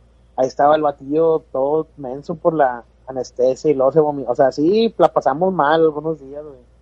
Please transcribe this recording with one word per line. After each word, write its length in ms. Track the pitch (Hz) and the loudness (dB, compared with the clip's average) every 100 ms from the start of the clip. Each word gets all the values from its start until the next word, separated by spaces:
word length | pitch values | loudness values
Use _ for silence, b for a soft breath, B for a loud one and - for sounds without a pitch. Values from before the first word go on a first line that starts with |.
| _ _ _ - | _ _ _ -4
Ahí 100 | 131 | -4
estaba 300 | - 143 156 | 2 2 4
el 60 | |
batillo 600 | 147 143 135 151 165 160 - | 0 -4 -4 0 0 0 -4
todo 340 | 131 135 160 156 - | -4 -2 -2 -4 -12
menso 380 | 135 139 147 | -12 -12 -10
por 180 | 160 170 | -4 -2
la 320 | 160 135 120 - _ - | 2 0 0 -12 _ -12
anestesia 640 | 131 120 - 127 131 156 | -10 -8 0 0 0 -2
y 40 | |
luego 180 | 135 131 | 2 2
se 80 | 156 | 2
vomitó. 300 | 151 143 120 | 0 -2 -4
O 20 | |
sea, 180 | 120 135 | 0 0
sí, 420 | 147 160 214 226 - | 2 0 2 0 2
la 100 | 160 | 2
pasamos 420 | 151 139 143 190 | 2 -2 0 -2
mal 260 | 180 143 165 | 0 2 4
algunos 380 | 160 147 156 156 | 2 0 -6 -8
días, 220 | 135 147 | -12 -16
güey. 140 | 151 127 120 _ | -16 -20 _ _